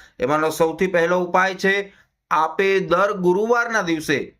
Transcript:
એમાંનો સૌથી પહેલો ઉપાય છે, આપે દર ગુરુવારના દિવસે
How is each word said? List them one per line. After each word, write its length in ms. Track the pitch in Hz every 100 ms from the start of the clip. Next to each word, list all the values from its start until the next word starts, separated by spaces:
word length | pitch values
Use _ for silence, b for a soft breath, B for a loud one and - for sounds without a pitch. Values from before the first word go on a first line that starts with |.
| B B
એમાંનો 320 | 127 151 160
સૌથી 360 | 156 165 160 185
પહેલો 340 | 175 170 180
ઉપાય 340 | 175 180 190 190
છે, 200 | 190 196 196 B B _ -
આપે 500 | 165 160 165 196 196
દર 320 | 170 170 202
ગુરુવારના 680 | 202 180 180 220 240 240 226
દિવસે 360 | 180 160 156 135 101 -